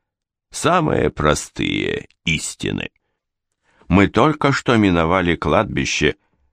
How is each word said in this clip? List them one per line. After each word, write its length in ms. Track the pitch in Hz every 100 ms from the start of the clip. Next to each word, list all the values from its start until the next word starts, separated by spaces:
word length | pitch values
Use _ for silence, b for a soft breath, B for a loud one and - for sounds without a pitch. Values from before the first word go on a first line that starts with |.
| _ _ _ _ _
самые 600 | - 135 180 156 - 71
простые 960 | - 73 71 - - 50 50 50 50 - _
истины. 640 | - 78 - - 50 50 50 _ _ _ _ _ _ _ b b b
Мы 220 | 90 95
только 420 | - 139 151 139
что 260 | 135 - 117
миновали 600 | 101 85 82 92 87 82
кладбище, 800 | 78 82 110 65 65 - 73 - _ _ _